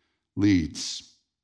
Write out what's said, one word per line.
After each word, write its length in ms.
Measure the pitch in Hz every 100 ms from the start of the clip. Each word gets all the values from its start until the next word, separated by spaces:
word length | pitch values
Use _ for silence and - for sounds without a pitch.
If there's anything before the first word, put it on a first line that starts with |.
| _ _ _ -
leads. 800 | 101 92 76 - - - - _ _ _